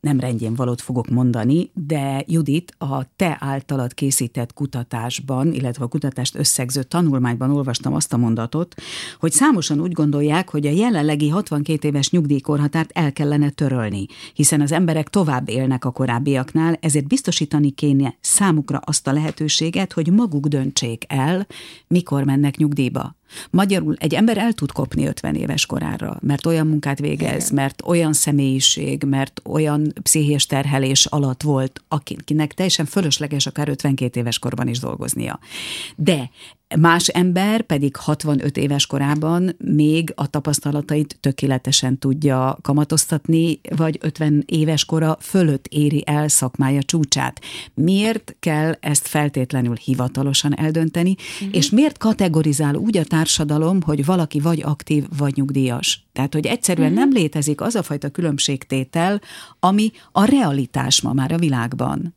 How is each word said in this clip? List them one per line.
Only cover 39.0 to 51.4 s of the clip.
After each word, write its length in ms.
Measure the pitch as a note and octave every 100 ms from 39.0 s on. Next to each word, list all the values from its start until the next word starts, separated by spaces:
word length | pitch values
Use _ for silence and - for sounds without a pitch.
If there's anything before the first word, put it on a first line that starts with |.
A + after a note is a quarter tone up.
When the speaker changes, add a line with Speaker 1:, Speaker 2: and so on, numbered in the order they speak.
| C#3 D3+ D#3+ F3 F#3 -
Speaker 1:
még 540 | - D3+ D3+ D#3 E3 -
a 100 | C#3+
tapasztalatait 880 | D3+ C#3+ C#3+ D3 D3 D3 D3+ D3+ -
tökéletesen 760 | C#3 C3+ C3+ C3 - C3+ C3 C3+
tudja 600 | C#3 C3+ D3+ C3 C3 -
kamatoztatni, 1000 | - C#3+ D3+ D#3+ - D#3 - E3 E3 D#3 - -
vagy 220 | D#3+ D#3
ötven 420 | D#3 - D#3 D3 C#3+
éves 380 | E3 D#3 D#3
kora 320 | - D#3+ D#3 D#3
fölött 460 | - F#3+ E3+ C3+ -
éri 360 | D3+ D3 D3 -
el 220 | D3 D3+
szakmája 540 | - C3 - C3+ C#3
csúcsát. 580 | C3+ E3+ D3+ - B2+ - - - -
Miért 600 | - D#3+ G3 G#3+ A3+ - -
kell 360 | - D3+ D#3 D#3+
ezt 260 | - D3 -
feltétlenül 680 | D3+ D3 C#3 B2+ C3+ B2 A#2
hivatalosan 760 | - B2+ B2+ B2+ C#3 C#3 D3 D3
eldönteni, 560 | D#3 D#3+ D#3+ E3+ F3 F#3+ - -